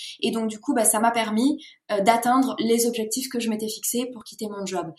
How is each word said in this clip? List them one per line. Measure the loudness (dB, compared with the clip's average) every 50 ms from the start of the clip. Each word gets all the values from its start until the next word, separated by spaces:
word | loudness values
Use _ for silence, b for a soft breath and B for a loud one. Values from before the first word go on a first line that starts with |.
| B B B B
Et | -4 -2
donc, | -2 -2 -2 -4
du | -6 -6
coup, | -4 -2 0
bah, | 2 2
ça | 2 2 2
m'a | 2 2
permis, | 2 2 0 0 2 2 2 2 0 B B B B B _ -2
euh, | -2 2
d'atteindre | 4 4 4 4 4 4 4 4 2 2 0 0
les | 2 2 4 4 4 2
objectifs | 0 -2 -2 -4 -4 -4 -4 -4
que | -4 -4
je | -2 -2
m'étais | -2 -2 -4 -6
fixés | -6 -6 -4 -4 -2 -2 -4 -4
pour | -8 -12 -16
quitter | -16 -12 -10 -8 -8
mon | -6 -6 -6
job. | -4 -4 -4 -4 -6 -10